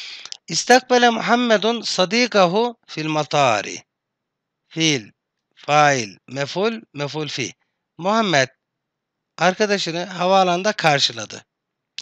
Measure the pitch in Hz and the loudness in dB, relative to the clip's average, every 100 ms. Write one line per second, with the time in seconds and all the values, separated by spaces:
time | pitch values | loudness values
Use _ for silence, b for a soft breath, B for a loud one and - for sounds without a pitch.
0 | B B B B - 165 - 254 - 247 | B B B B -8 -4 4 4 4 4
1 | 240 220 175 240 240 208 214 233 202 - | 4 2 0 0 2 2 0 -4 -4 -2
2 | 180 233 240 208 175 202 240 233 - - | -2 0 0 2 2 2 -2 -6 -14 -8
3 | 156 151 147 147 131 104 87 87 _ _ | -4 -4 -2 2 2 0 -4 -12 _ _
4 | _ _ _ _ _ _ _ 160 160 135 | _ _ _ _ _ _ _ -2 0 0
5 | 101 _ _ _ _ _ - 147 147 135 | -6 _ _ _ _ _ 0 4 4 2
6 | 104 92 - 131 139 175 220 226 - 143 | -4 -12 -14 -10 -6 -4 -4 -4 -12 -10
7 | 143 151 147 - 101 - _ _ _ - | -8 -6 -8 -6 -8 -10 _ _ _ -8
8 | 180 226 208 147 127 _ _ _ _ _ | -2 0 2 2 0 _ _ _ _ _
9 | _ _ _ - 175 185 208 196 165 165 | _ _ _ 0 0 2 0 0 -2 -6
10 | 190 180 180 190 185 175 208 - 165 143 | -8 -4 2 4 4 2 -2 0 0 2
11 | - 113 104 98 - _ _ _ _ - | 0 -4 -14 -14 -20 _ _ _ _ -20